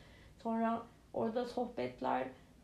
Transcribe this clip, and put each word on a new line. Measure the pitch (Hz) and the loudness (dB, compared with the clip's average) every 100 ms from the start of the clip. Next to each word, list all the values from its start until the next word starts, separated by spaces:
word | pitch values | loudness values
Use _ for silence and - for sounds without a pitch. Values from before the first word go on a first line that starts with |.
| - - - - | -18 -20 -20 -6
Sonra | 233 226 226 226 - - - | 0 4 4 2 -2 -16 -6
orada | - 226 233 247 | 0 2 2 0
sohbetler | 247 233 - 123 - 127 127 131 - - - | 0 -2 -2 -4 0 2 2 0 -6 -18 -14